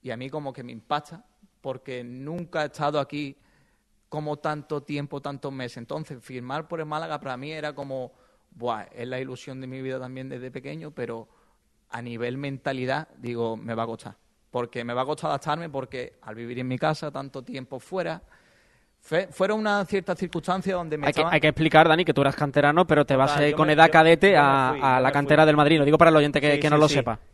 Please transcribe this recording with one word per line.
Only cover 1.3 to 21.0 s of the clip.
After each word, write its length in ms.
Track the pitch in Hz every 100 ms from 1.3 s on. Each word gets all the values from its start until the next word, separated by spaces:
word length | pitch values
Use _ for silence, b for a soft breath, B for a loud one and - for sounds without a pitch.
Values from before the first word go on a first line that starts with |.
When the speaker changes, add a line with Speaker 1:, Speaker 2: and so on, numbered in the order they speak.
| _ _ _
Speaker 1:
porque 420 | 135 120 - 127
nunca 600 | 123 127 139 175 170 165
he 20 | 151
estado 320 | - 147 147
aquí 380 | 139 147 143 - _ _ _ _ _ _ _
como 280 | 151 151 147
tanto 440 | 160 151 139 147
tiempo, 400 | 139 147 143 143
tantos 320 | 143 139 139
meses. 240 | 135 123 -
Entonces, 400 | 117 151 156 131
firmar 440 | - 127 123 143 156
por 120 | 165
el 80 | 156
Málaga 320 | 151 165 147
para 180 | 135 123
mí 140 | 143
era 240 | 156 151 139
como, 380 | 139 131 127 _ _ _ _
"Buah, 360 | - 120 110 -
es 160 | 120 120
la 120 | 127
ilusión 420 | 131 127 - 131
de 60 | 131
mi 160 | 131
vida 160 | 131 131
también 280 | 127 131 131
desde 220 | 127 127
pequeño", 400 | 127 135 156 151
pero 380 | 139 120 117 113 _ _ _ _ _ _
a 100 | 117
nivel 360 | 120 117 120 131
mentalidad, 680 | 139 135 143 131 127 139 160 -
digo, 360 | 120 120 117 110
"Me 180 | 110 113
va 80 |
a 40 | 113
costar". 280 | 113 123 - _ _ _
Porque 340 | 123 120 120
me 100 | 120 123
va 80 |
a 20 | 131
costar 240 | 151 156
adaptarme, 400 | 139 156 151 170
porque 480 | 139 131 131 123 _
al 100 | -
vivir 240 | 110 117 120
en 100 | 127
mi 120 | 127
casa 320 | 151 156 151
tanto 320 | 139 139 135
tiempo 360 | 120 139 127 131
fuera, 420 | - 185 165 160 - _ _ _ _ _ _ _
fue, 240 | _ 160 190
fueron 280 | - 196 214
unas 280 | 214 202 190
ciertas 320 | 196 180 175
circunstancias 560 | 180 175 - 185 190 185
donde 200 | 165
me 100 | 151